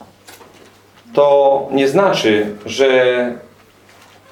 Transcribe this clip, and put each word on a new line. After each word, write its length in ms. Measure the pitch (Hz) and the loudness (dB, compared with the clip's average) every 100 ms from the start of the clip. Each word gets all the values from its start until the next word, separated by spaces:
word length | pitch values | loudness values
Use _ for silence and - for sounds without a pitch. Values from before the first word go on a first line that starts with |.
| - _ - - - - - _ _ _ - | -20 _ -20 -20 -20 -20 -20 _ _ _ -6
To 540 | 143 143 143 139 135 - | 0 2 4 2 0 -2
nie 160 | 131 135 | -2 0
znaczy, 680 | 156 196 - 110 104 104 - 120 | 2 0 0 0 0 -2 -8 -10
że 680 | 113 135 127 127 123 120 120 - _ _ _ _ - - - - | -2 0 2 0 0 -4 -8 -16 _ _ _ _ -20 -20 -20 -20